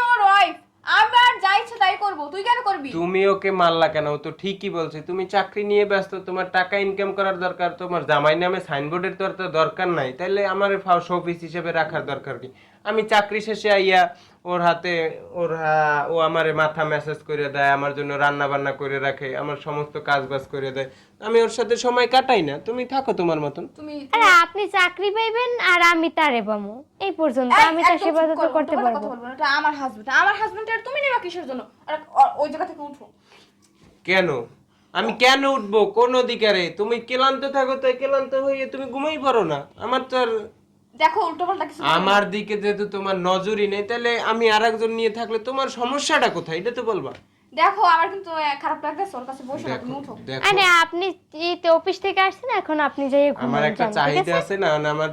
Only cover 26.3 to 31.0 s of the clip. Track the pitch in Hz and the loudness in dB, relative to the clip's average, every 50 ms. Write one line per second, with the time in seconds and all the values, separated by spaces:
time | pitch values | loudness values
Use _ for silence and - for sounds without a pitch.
26.3 | 247 233 202 214 214 208 202 202 214 254 294 _ _ - 381 392 339 - 320 302 | 2 0 0 -2 -4 -4 -6 -8 -12 -14 -18 _ _ -8 -6 -4 -2 0 0 0
27.3 | 226 262 254 240 349 415 453 320 320 330 330 359 349 302 370 330 302 320 320 311 | 2 0 0 4 6 6 6 6 4 4 4 4 4 4 2 0 2 2 2 2
28.3 | 320 294 330 320 254 311 294 320 320 - 247 240 226 196 208 269 247 240 240 240 | 2 2 0 0 2 0 0 0 0 0 0 0 0 -2 -4 -8 -10 -10 -12 -12
29.3 | 262 285 302 277 277 302 302 294 294 277 277 254 208 214 214 262 262 302 359 392 | -6 -2 0 0 2 2 0 0 -2 -2 -6 -8 -8 -10 -4 0 2 4 4 4
30.3 | 415 392 427 427 403 415 440 427 453 440 - 494 554 605 | 2 0 -2 -6 -6 -6 -6 -6 -6 -6 -6 -6 -6 -4